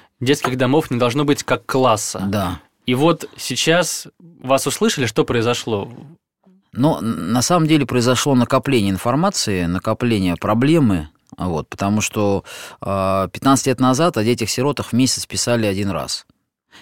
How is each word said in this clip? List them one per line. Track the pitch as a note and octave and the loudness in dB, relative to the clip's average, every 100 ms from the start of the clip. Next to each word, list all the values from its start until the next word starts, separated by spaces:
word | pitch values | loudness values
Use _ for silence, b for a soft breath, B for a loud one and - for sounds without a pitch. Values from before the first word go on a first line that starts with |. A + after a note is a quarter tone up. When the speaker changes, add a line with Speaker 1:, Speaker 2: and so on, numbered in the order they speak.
| B _ | B _
Speaker 1:
детских | B2 C#3+ C3 B2+ | 0 0 0 0
домов | B2+ D3 - | 2 2 2
не | A#2+ | 0
должно | B2 C3 D3 | 0 2 0
быть | C#3 | 0
как | - B2 - | 0 -4 -2
класса. | C3+ B2+ G#2+ - - G2 | 2 2 2 -2 -6 -4
Speaker 2:
Да. | G#2 F2+ E2+ - _ | -2 -4 -6 -14 _
Speaker 1:
И | - | -2
вот | B2 D#3+ E3 - - | 2 2 0 -6 -12
сейчас | - B2+ - E3+ D#3+ - - - E3+ F3 | -8 -2 0 2 0 -6 -12 -20 -20 -12
вас | B2+ C3 C#3 | 0 0 2
услышали, | - A3 D3+ | 0 0 0
что | A#2+ - | 0 0
произошло? | - A#2+ A#2 A#2+ - G#2 A2+ B2 C#3+ E3+ _ _ _ _ _ | 0 0 0 -2 -4 -4 -6 -12 -20 -20 _ _ _ _ _
Speaker 2:
Но | - D#3+ F2+ | 0 0 2
н-, | A2 - F2 | -2 -4 -2
на | B2 | -2
самом | - F3 D#3 | 2 2 4
деле | D#3 B2 | 2 2
произошло | B2 A#2+ A#2+ D3 | 0 2 2 2
накопление | B2+ A#2+ C3+ C#3 B2+ G2 | 2 2 0 2 2 2
информации, | F#2+ A#2+ C3+ F#3+ - - F#2+ F2 | 0 0 0 0 -2 -2 -2 -2
накопление | F2+ - A2 B2 G#2+ F#2 E2+ | -2 -2 -2 0 0 0 0
проблемы, | G2+ A2 C#3 E3 B2+ F2+ D2+ _ _ - | 0 2 4 4 4 0 -4 _ _ -8
вот, | F2+ D#2 - | -4 -4 -6
потому | - G2 G#2+ | -4 0 0
что, | - A2 G#2 G2 B B B B | -2 0 0 0 B B B B
э, | - G2 F#2+ F#2+ F#2 | -4 -2 0 0 -2
пятнадцать | - C3+ C3+ - | 0 2 2 2
лет | B2 | 2
назад | B2+ C3 E3+ A2+ | 2 2 2 2
о | |
детях-сиротах | G#2+ A#2+ G#2+ - C3+ C3+ - | 0 0 -2 -2 -2 -4 -2
в | |
месяц | A2+ C3 - - | 0 0 0 -6
писали | F#2 - A#2+ G#2+ | -6 -2 0 0
один | G2 G2+ | -2 -2
раз. | E2 C2 - - _ _ _ _ B | -4 -6 -8 -12 _ _ _ _ B